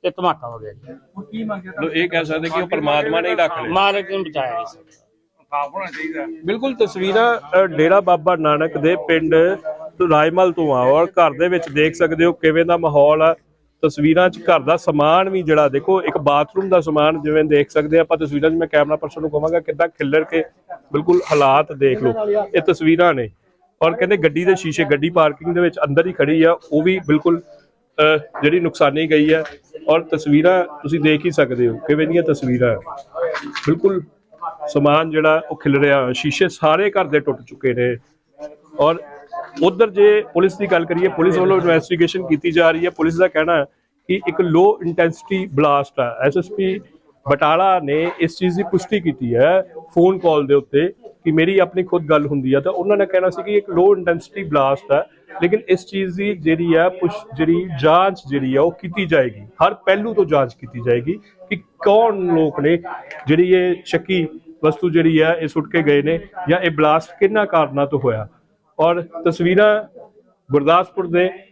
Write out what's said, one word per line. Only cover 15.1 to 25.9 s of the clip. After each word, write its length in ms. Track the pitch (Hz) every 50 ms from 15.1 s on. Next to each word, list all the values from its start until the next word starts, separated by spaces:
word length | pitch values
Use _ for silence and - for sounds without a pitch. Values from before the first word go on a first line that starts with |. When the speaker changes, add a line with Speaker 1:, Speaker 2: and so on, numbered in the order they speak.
| 160 180 190 190
Speaker 2:
ਵੀ 120 | 190 190
ਜਿਹੜਾ 280 | 175 151 156 151 151 143
ਦੇਖੋ, 320 | 131 151 - - 190 190
ਇੱਕ 160 | 175 156 147 170
ਬਾਥਰੂਮ 520 | 147 147 143 147 151 147 _ 190 190 190
ਦਾ 120 | 185 180
ਸਮਾਨ 400 | 156 160 151 151 147 151 160 160
ਜਿਵੇਂ 220 | 147 151 151 156 156
ਦੇਖ 260 | 156 151 143 143 -
ਸਕਦੇ 280 | - 156 147 156 156 165
ਆ 40 |
ਆਪਾਂ 160 | 165 - 170 160
ਤਸਵੀਰਾਂ 320 | 160 143 143 143 143 160
'ਚ। 40 | 160
ਮੈਂ 140 | 165 165 160
ਕੈਮਰਾ 280 | - 151 147 143 156
ਪਰਸਨ 260 | 151 - 151 - 160
ਨੂੰ 80 | 156 160
ਕਹਾਂਗਾ 300 | 147 151 147 160 170 170
ਕਿੱਦਾਂ 280 | 160 - 156 143 170 170
ਖਿੱਲਰ 360 | _ _ 151 139 139 160 156
ਕੇ 200 | 160 - 165 156 - _ _ _ _ - - _ _ -
ਬਿਲਕੁਲ 280 | 143 156 170 175 180 175 -
ਹਾਲਾਤ 400 | 160 147 139 135 135 147 156 151
ਦੇਖ 320 | 156 135 139 139 127 - 131
ਲਓ, 100 | 127 113 226 214 214 202 208 202 196 -
ਇਹ 60 | 185
ਤਸਵੀਰਾਂ 520 | 160 - 175 - 165 160 165 165 175 175 156
ਨੇ। 160 | 131 120 107 _ _ _ _ _ _ _ _ _ _
ਔਰ 100 | 160 160
ਕਹਿੰਦੇ 260 | 170 165 180 180 208 196
ਗੱਡੀ 280 | 156 160 147 160 180
ਦੇ 100 | 180 190
ਸ਼ੀਸ਼ੇ, 300 | 185 - 165 147 - 165
ਗੱਡੀ 240 | 135 147 143 143 175
ਪਾਰਕਿੰਗ 460 | 170 175 160 151 147 - 160 170 175
ਦੇ 60 | 175
ਵਿੱਚ 180 | 180 170 170 -
ਅੰਦਰ 280 | 151 147